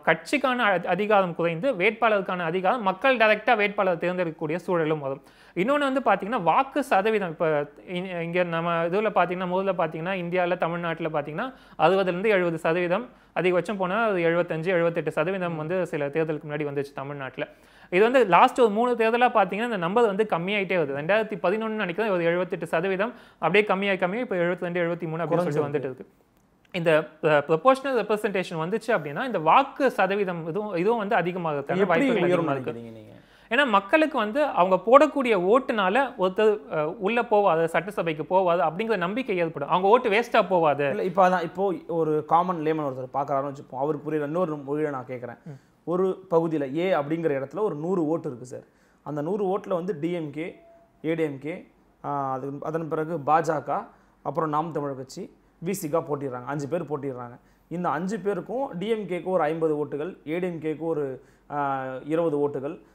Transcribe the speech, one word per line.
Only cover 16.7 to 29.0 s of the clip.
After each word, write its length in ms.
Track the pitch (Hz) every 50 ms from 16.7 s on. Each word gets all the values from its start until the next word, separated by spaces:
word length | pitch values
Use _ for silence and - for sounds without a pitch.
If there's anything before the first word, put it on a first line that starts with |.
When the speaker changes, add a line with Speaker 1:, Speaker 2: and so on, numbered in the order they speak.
| 143 143 139 139 -
Speaker 1:
தமிழ்நாட்டுல. 540 | 143 135 139 147 143 135 127 - - 147 - - - - - - - - -
இது 140 | - 185 220
வந்து 220 | 233 262 269 233
லாஸ்ட் 340 | 190 170 180 226 254 262 277
ஒரு 100 | 240 220
மூணு 260 | 202 214 240 247 240
தேர்தலா 340 | 233 226 226 233 233 247 240
பாத்தீங்கன்னா, 340 | 240 220 196 180 196 202 233
இந்த 140 | 247 226
நம்பர் 280 | 185 170 170 202 240 240
வந்து 220 | 208 190 196 220 214
கம்மியாயிட்டே 480 | 185 165 170 190 208 208 196 175 190
வருது. 240 | 180 151 135 139 143
ரெண்டாயிரத்தி 380 | 151 170 202 220 214 214 214 165 -
பதினொன்னு 240 | 208 220 220 226
நினைக்கிறேன், 440 | 220 220 214 202 175 170 190 226 220
ஒரு 120 | 190 175 165
எழுபத்தெட்டு 400 | 170 170 180 185 175 190 165 170
சதவீதம் 500 | 160 - 165 175 196 190 185 208 247 - - - - -
அப்படியே 280 | _ 175 165 180 208 214
கம்மியாகி, 280 | 208 190 190 202 202 190
கம்மியாகி 240 | 185 185 175 196 240
இப்ப 160 | 254 - 196
எழுபத்திரெண்டு, 460 | 180 170 175 180 175 190 175 175 180
எழுபத்தி 260 | 170 170 170 170 175
மூணு 160 | 160 156 165 170
அப்படின்னு 140 | 151 170
சொல்லிட்டு 240 | 165 175 160 143 156
Speaker 2:
குறைஞ்சிருக்கு. 100 | 147 143
Speaker 1:
வந்துட்டு 120 | 143 143 131
இருக்கு. 240 | 135 123 - - - _ _ _ _ _ _ _ _ _ _ _ _
இந்த, 360 | - 180 165 170 156 151 160 - - - -
அ, 200 | 156 151 147 143
ப்ரொபோர்ஷனல் 500 | - 160 160 170 262 269 262 277 277 262
ரெப்ரசன்டேஷன் 600 | 226 196 202 214 208 233 214 190 190 175 - 180 160
வந்துச்சு 280 | 160 180 214 220 -
அப்படின்னா, 360 | - 226 180